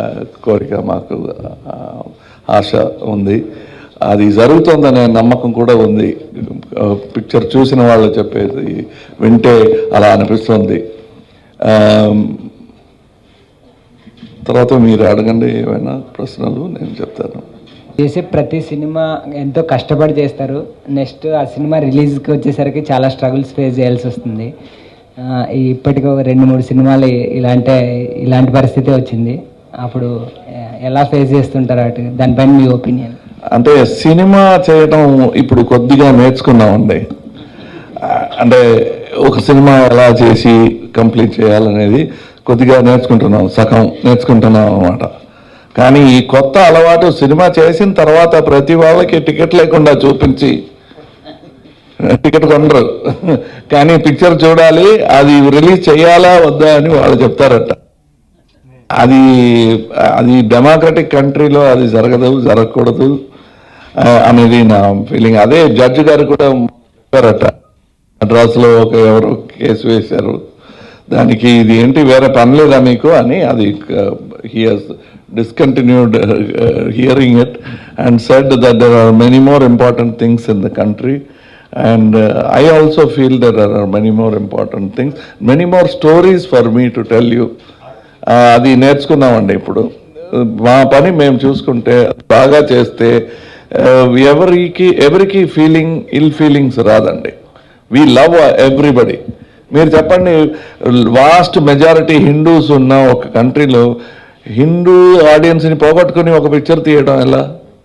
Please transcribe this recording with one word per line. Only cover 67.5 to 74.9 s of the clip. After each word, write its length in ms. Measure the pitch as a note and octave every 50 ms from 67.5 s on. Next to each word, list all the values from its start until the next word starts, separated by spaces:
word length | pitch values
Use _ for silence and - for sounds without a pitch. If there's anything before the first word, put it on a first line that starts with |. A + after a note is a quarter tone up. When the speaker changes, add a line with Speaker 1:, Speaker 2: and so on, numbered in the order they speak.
| - - _ _ _ _ _ _ _ _ _ _ _ - A2
Speaker 1:
మద్రాసులో 560 | G#2 A2+ A#2+ A#2+ A2+ A#2 A#2+ A#2+ A#2 A#2 A2+
ఒక 140 | A2+ A2+ A#2
ఎవరో 400 | A2+ A2 A2 G#2+ A2 A2 G#2+ -
కేసు 520 | - - - - - - A2 A2 - -
వేశారు 560 | A2 A2+ G#2+ - - - - F#2+ G2 - - - - - _ _ - - - - - - - _ -
దానికి, 380 | - B2 B2 B2 A#2 - A#2+ B2
"ఇది 280 | A#2+ A#2 A2+ A2 A2+
ఏంటి, 260 | A2+ A#2 C3 C3 D#3+
వేరే 260 | D3 C3 - - C#3 B2
పని 280 | B2+ A#2+ A#2 B2 C#3
లేదా 240 | D3+ D3+ C#3 C3+ B2+
మీకు?" 280 | B2+ B2+ A#2+ A2 - D#3
అని. 340 | E3+ C3+ A#2 A#2+ D3+ F#3+
అది, 360 | D3+ A#2+ B2+ A2+ G#2 G2+ G2+ G2+ - -
uh, 220 | A2 G2+ G2+ G2 - - G2+ G2+ - - - A2+ A#2
he 120 | A2+ A2+ A2+
has 100 | G#2 G2+ - -